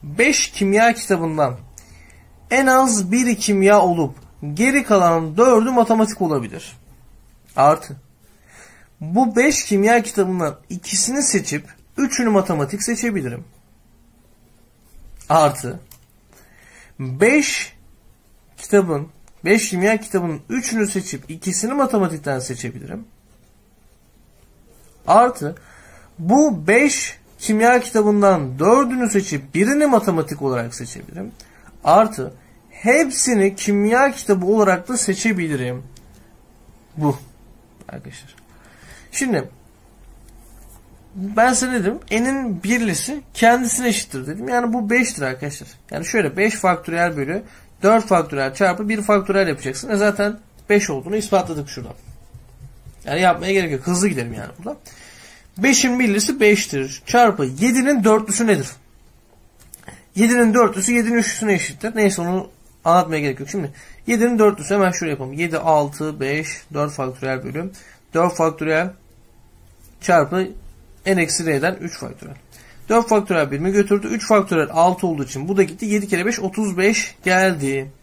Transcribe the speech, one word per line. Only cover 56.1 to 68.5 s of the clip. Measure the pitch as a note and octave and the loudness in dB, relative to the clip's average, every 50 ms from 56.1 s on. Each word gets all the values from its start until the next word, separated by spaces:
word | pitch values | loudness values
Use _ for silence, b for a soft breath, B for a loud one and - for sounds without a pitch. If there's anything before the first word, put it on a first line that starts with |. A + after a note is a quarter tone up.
| G3+ G#3+ G#3 - C#4+ C#4 | 2 0 0 -2 -2 2
beştir. | A3+ G#3 G#3 G3+ - - - C#3 C3+ C3+ C#3 - - | 4 4 4 4 0 -4 -4 -6 -6 -6 -8 -14 -12
Çarpı | - - A#3+ A#3+ A3+ G3 - C#3+ | 0 4 6 6 6 4 0 -4
yedinin | B2+ B2+ C3+ F#3+ B3 A#3+ C4 B3 C4+ D4 B3+ F#3+ | -4 -4 -2 0 0 2 2 2 2 2 2 4
dörtlüsü | A3 G#3+ A3 A3 G#3+ G3 - A#3 A3+ | 4 4 4 2 -2 -2 -2 2 2
nedir? | G3+ D#3 C3 - - - _ _ _ - _ _ _ _ _ _ _ _ _ _ _ _ - - - - B B B B B B B | 2 0 0 -6 -10 -18 _ _ _ -20 _ _ _ _ _ _ _ _ _ _ _ _ -20 -20 -20 -20 B B B B B B B
Yedinin | F3+ G#3+ A3+ A#3+ B3 A#3+ A3+ G#3 | 2 2 4 4 4 4 4 6
dörtlüsü | B3 A#3 G3+ - F#3+ F#3 - A#3+ | 4 4 4 2 0 -2 0 2
yedinin | A#3+ A#3 A3+ A#3 A#3 | 2 2 2 0 0
üçlüsüne | A3 - - - A3 G#3+ G3+ | 0 -2 -4 -4 -2 0 0
eşittir. | F3 - - A#3 - - A3 A3+ | 0 -2 -6 -10 -8 -8 -6 -2
Neyse | A3 G#3+ G3 G3 - | 2 2 2 2 0
onu | E3+ F3 F3+ F#3 - - _ _ _ _ _ _ _ | -4 -2 -2 -4 -4 -6 _ _ _ _ _ _ _
anlatmaya | E3 E3+ F3+ F3+ F3 D#3+ D#3 | 4 4 4 4 2 -2 -2
gerek | D3 C#3+ C3+ C3+ | -2 -2 -4 -4
yok. | C#3+ C#3 | -10 -8
Şimdi | - G3+ E3 C#3 C#3+ B B B B B B - | -8 -6 -6 -8 -10 B B B B B B -2
yedinin | A#3 A3+ A3+ A#3+ B3 A3 | 0 2 2 2 4 4
dörtlüsü | G#3+ G#3 G3 - D3 - G3 | 4 4 4 0 -4 -4 0
hemen | G#3 G3 F3+ | 2 2 2
şöyle | F3 - F3 D#3+ | 0 -2 -4 -6
yapalım. | D3 C3+ C3+ C3 C3+ | -6 -6 -8 -10 -6
Yedi, | D3 E3+ E3+ D#3+ D#3 | -6 -6 -4 -4 -2
altı, | - E3 D#3 D3+ D3 C#3+ C#3+ - D#3 D#3 D3+ D3 | 0 2 2 2 2 0 -4 -6 -8 -8 -6 -6
beş, | C3+ C3+ C#3+ D3+ D#3 D3 - - - _ D3+ | -6 -4 -4 -4 -6 -8 -10 -14 -16 _ -6
dört | C#3+ D3 D3 | -4 -4 -4
faktöriyel | C#3+ - C#3 B2+ B2+ - - C3 C3 C3 C3+ | -4 -6 -8 -8 -8 -8 -6 -6 -6 -6 -8
bölüm | C3 C3 D3+ E3+ F#3+ F#3+ B B B B B B _ - | -8 -10 -8 -10 -10 -12 B B B B B B _ 0
dört | E3 E3+ F3+ F3 | 2 2 2 2
faktöriyel | - E3 D#3+ | 0 0 -2